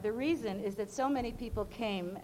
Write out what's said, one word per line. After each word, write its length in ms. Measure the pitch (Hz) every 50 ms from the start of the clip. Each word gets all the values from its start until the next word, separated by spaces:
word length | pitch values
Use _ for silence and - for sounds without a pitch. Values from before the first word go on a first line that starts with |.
the 80 | - 208
reason 500 | 226 240 269 311 339 262 233 208 190 202
is 140 | 208 202 196
that 140 | 208 208 208
so 200 | - 269 262 277
many 200 | 285 262 240 233
people 360 | 233 - 247 220 - 214 202
came, 520 | 208 - - 233 214 196 185 175 175 196 196